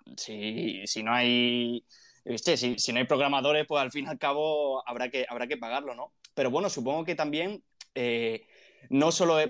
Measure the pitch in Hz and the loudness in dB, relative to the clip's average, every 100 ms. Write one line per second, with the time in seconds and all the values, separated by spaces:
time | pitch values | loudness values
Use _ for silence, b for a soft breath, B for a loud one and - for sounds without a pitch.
0 | - - - 107 107 113 113 95 104 113 | -20 -14 -12 -6 -6 -4 -4 -6 -6 -4
1 | 110 123 120 120 120 123 120 120 _ b | 0 2 4 4 4 2 0 -4 _ b
2 | b b - 117 175 127 123 113 - 120 | b b -8 -2 2 2 0 0 0 0
3 | 123 139 143 139 139 151 147 147 127 147 | 2 4 4 2 4 2 2 0 0 -4
4 | 143 135 143 143 156 151 143 131 - 120 | -8 -4 -2 0 0 2 0 -2 -4 -4
5 | 123 131 123 120 123 139 117 131 143 120 | -4 -2 -4 -4 -4 -6 -4 -6 -6 -12
6 | 143 _ - - 131 143 196 156 123 156 | -14 _ -12 0 0 2 -2 -2 -2 -2
7 | 165 160 147 151 185 208 _ _ - - | -2 -2 -2 -2 -4 -6 _ _ -12 -4
8 | 123 117 113 113 b b b b 127 135 | -2 0 -2 -4 b b b b -2 4
9 | 160 165 170 160 | 4 4 4 4